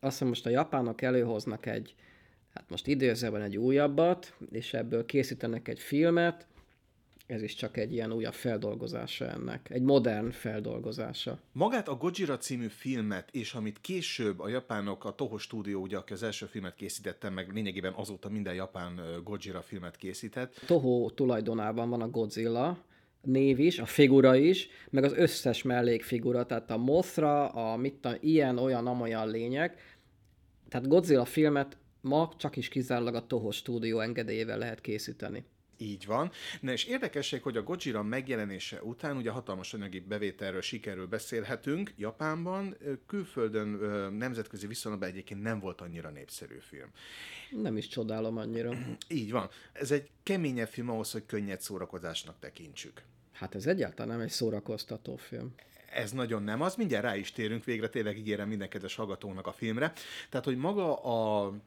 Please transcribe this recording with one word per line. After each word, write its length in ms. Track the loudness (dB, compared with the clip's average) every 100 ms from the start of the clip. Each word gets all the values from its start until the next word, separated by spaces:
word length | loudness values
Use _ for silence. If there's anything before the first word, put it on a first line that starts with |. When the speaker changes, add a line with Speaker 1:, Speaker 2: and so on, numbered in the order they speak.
Speaker 1:
Azt 120 | 0
hiszem, 160 | 2 2
most 180 | 2 4
a 40 |
japánok 520 | 4 4 2 0 0
előhoznak 640 | 4 4 4 0 -2 -6 -4
egy, 280 | -6 -6 -16 -20 -20 -20 _ _
hát 160 | -18 -8
most 160 | -6 0
idézőben 560 | 4 4 4 0 0
egy 140 | -2 2
újabbat, 760 | 4 6 4 6 4 4 -2 -16 -8
és 240 | -6 -4
ebből 300 | -4 0 0 2
készítenek 640 | 2 2 0 -2 -4 -4
egy 100 | -8
filmet. 680 | -2 4 6 6 4 2 -10 -20 -20 _ _ _ _ _ -8
Ez 160 | -6
is 120 | -6
csak 220 | -6 -6 -2
egy 160 | -2
ilyen 200 | -2 -2
újabb 200 | -2 -2
feldolgozása 920 | -2 0 0 0 -4 -6 -6 -6 -6 -4
ennek. 440 | -4 -6 -8 -4
Egy 120 | 2
modern 480 | 6 8 6 2 -2
feldolgozása. 1080 | -4 -4 -4 -4 -6 -6 -6 -8 -6 -8 -8 -10
Speaker 2:
Magát 360 | 0 2 2 -2
a 80 | -2
Gojira 400 | -2 -2 -2 -2
című 280 | -4 -4 -6
filmet, 600 | -6 -6 -2 -2 -2 -4
és 220 | -8 -6
amit 260 | -6 -6 -6
később 600 | -6 -4 -4 -2 -2 0
a 80 | -2
japánok, 560 | -4 -2 -4 -4 -4
a 100 | -6
Toho 240 | -4 -6 -6
stúdió, 420 | -8 -6 -4 -4
ugye, 160 | -2 -6
aki 160 | -6
az 100 | -6
első 240 | -4 -4 -8
filmet 280 | -8 -8
készítette, 560 | -8 -8 -6 -8 -6 -6
meg 220 | -6 -6
lényegében 400 | -4 -4 -2 -4
azóta 360 | -4 -8 -8 -6
minden 260 | -4 -4
japán, 440 | -4 -6 -6 -8 -8
ö, 240 | -8 -8
Gojira 400 | -6 -8 -6 -10
filmet 340 | -8 -10 -10 -10
készített. 680 | -10 -8 -8 -6 -8 -8 4
Speaker 1:
Toho 440 | 4 6 4 2
tulajdonában 800 | 2 2 4 2 0 0 0 0
van 100 | 0
a 80 | -2
Godzilla 680 | 0 0 0 0 2 0 0 -8 _ _ _
név 340 | 2 6 8 8
is, 200 | 6 4
a 80 | -2
figura 500 | 8 10 12 12 10
is, 320 | 8 6 0 -14 -2
meg 140 | 4
az 80 | 4
összes 500 | 6 6 6 0 0
mellékfigura, 840 | 2 4 4 4 2 0 2 2 2
tehát 240 | -2 -2
a 60 | 0
Mothra, 720 | 4 4 4 2 4 4 2
a 280 | 0 -2 0
mit 180 | -2
tudom, 220 | -2 -4 0
ilyen, 380 | 4 6 6 4
olyan, 280 | 4 2 2
amolyan 440 | 0 0 0 0
lények. 500 | -2 -2 0 -2 -4 -20 -20 _ _ _ _ _ _ -8
Tehát 200 | -4 6
Godzilla 360 | 6 8 6
filmet 520 | 6 4 4 4 0 -6 -20 _
ma 320 | 0 2 2 -2
csak 200 | -6 -4
is 120 | -4
kizárólag 460 | -2 0 0 0
a 120 | -2 -2
Toho 240 | -2 0
stúdió 500 | -4 -4 -2 0 0
engedélyével 580 | 0 -2 -2 -2 -2 -2
lehet 220 | -4 -6
készíteni. 640 | -4 -4 -4 -8 -8 -8 -12 _ _ _
Speaker 2:
Így 280 | -10 -10 -2
van. 240 | 0 0 -6 -12 -8
Na 120 | -4
és 120 | -2
érdekesség, 580 | -2 -2 -2 -2 -4 -4
hogy 140 | -2 -4
a 60 |
Gojira 400 | -4 -4 -2 -2
megjelenése 800 | -2 -4 -2 -2 -2 -4 -8 -8
után 340 | -10 -8 -6 -4
ugye 140 | -4
hatalmas 440 | -4 -6 -8 -6
anyagi 260 | -8 -8 -10
bevételről, 600 | -6 -4 -4 -4 -6 -4
sikerről 460 | -4 -6 -8 -8 -6
beszélhetünk 840 | -6 -4 -4 -4 -6 -2 -2 -4 -6
Japánban. 800 | -8 -4 -4 -2 -4 -4 -6 -8
Ö, 120 | -8 -8 _
külföldön, 680 | -6 -6 -2 0 0 -2 -2
ö, 280 | -2 -2 -4
nemzetközi 560 | -4 -4 -4 -8 -8 -10
viszonylatban 440 | -8 -6 -4 -6
egyébként 320 | -8 -10 -8
nem 180 | -4 -4
volt 200 | -4 -8
annyira 300 | -10 -10 -10
népszerű 460 | -12 -14 -14 -14 -16
film. 280 | -18 -18 -18 -18 -18 -16 -14 -16 -12
Speaker 1:
Nem 260 | -4 -2 -2
is 120 | -4
csodálom 480 | -6 -4 -2 -4 -4
annyira. 360 | -4 -4 -4 -4 -6
Speaker 2:
<clears throat> 140 | -10 -6
Így 220 | -4 -2
van. 180 | -2 -2 -10 -20
Ez 180 | -8 0
egy 200 | 0 -2 _
keményebb 460 | -2 0 0 0 -2
film 220 | -4 -4
ahhoz, 220 | -2 -4
hogy 140 | -6 -4
könnyed 340 | -4 -4 -6
szórakozásnak 800 | -6 -6 -6 -6 -6 -8 -10 -14
tekintsük. 640 | -16 -16 -16 -14 -16 -16 -20 _ _
Speaker 1:
Hát 220 | -10 -8
ez 120 | -4 0
egyáltalán 500 | 2 0 -4 -6 -4
nem 80 | -4
egy 40 |
szórakoztató 840 | 0 0 -2 -4 -8 -6 -10 -10 -12
film. 380 | -12 -10 -10 -14 -20 -20 -8
Speaker 2:
Ez 200 | -6 -4
nagyon 300 | -4 -2 -2
nem 180 | -2 -2
az. 120 | -2
Mindjárt 300 | -2 0 2
rá 120 | 0 -2
is 160 | -4
térünk 320 | -4 -4 -4
végre, 240 | -2 -2 -2
tényleg 300 | -2 -2 -4
ígérem 300 | -2 -2 -2
minden 200 | -4 -6
kedves 260 | -8 -8
hallgatónak 520 | -6 -6 -6 -8 -8 -8
a 60 |
filmre. 400 | -6 -4 0 0 -2 -14 -12 -8
Tehát, 140 | -6 -2
hogy 100 | 0
maga 460 | 0 0 0 -2
a 500 | 0 0 2 2 0 -4